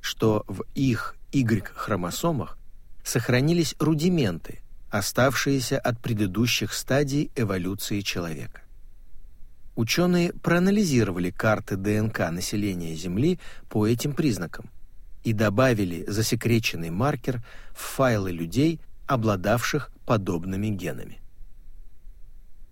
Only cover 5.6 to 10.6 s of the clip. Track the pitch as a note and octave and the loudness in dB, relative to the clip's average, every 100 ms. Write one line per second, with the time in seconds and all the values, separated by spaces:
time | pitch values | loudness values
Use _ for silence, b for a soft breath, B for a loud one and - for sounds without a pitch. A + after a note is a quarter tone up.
5.6 | B2 C#3 - A#2+ B2+ G#2+ G2+ F#2 A#2+ - | 2 0 0 -2 -2 0 0 2 2 2
6.6 | G#2 - - C3 C#3+ C#3+ D#3+ - G#2+ F#2+ | -2 -4 0 2 2 0 -2 0 0 0
7.6 | F2+ G2+ - G#2 G2 F#2+ E2+ D2+ A2 - | -2 -4 -2 -2 -2 -4 -4 -6 -8 -12
8.6 | - - - - - - - - - - | -16 -16 -16 -16 -10 -10 -10 -12 -14 -12
9.6 | - - A#2 - F3+ F3 F3 - - E3+ | -10 -4 0 4 4 4 2 0 2 4